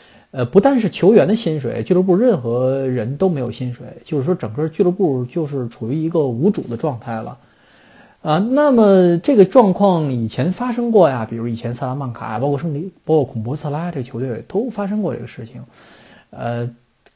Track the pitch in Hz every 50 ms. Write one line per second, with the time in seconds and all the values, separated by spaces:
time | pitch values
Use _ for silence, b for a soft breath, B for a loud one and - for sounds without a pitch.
0 | b b b b b b - 135 123 127 - 190 208 277 285 254 214 175 - -
1 | - 180 233 208 135 156 214 220 - 170 156 156 131 117 113 110 113 - 180 175
2 | 185 190 175 185 233 254 214 151 117 117 117 123 131 131 135 135 135 131 127 123
3 | 110 120 139 143 190 190 170 143 123 120 - - 131 123 120 - - - - -
4 | - - 156 147 127 156 180 170 - 107 110 127 156 160 151 - 202 180 175 190
5 | 196 160 135 127 127 127 - 180 160 143 147 135 123 117 - - 117 110 135 160
6 | 156 165 170 165 147 131 120 113 143 208 202 - - - 117 113 - 156 131 113
7 | - - 117 110 113 113 127 - b b b b b b b b b b b b
8 | b b b b - 165 151 165 202 233 254 285 294 294 262 233 220 202 196 190
9 | 180 175 175 170 - - 285 220 190 180 - 269 226 196 180 - 196 202 180 170
10 | 156 143 131 120 113 110 - - 131 170 185 - 240 254 233 233 240 240 226 214
11 | 175 147 135 120 113 110 117 113 113 120 117 113 - 120 123 120 143 127 131 143
12 | 139 127 117 - - 117 110 110 123 147 143 135 151 170 147 143 170 196 - _
13 | _ - 156 156 135 123 - 113 107 117 135 151 - 151 139 151 170 180 170 147
14 | 127 131 - 117 127 135 117 - - - - 190 240 262 - - 202 190 208 214
15 | 208 165 117 - - - - - 120 110 - - - - b b b b b b
16 | b b b b b b - - 127 120 120 120 120 123 120 _ _ _ _ _
17 | _ _ _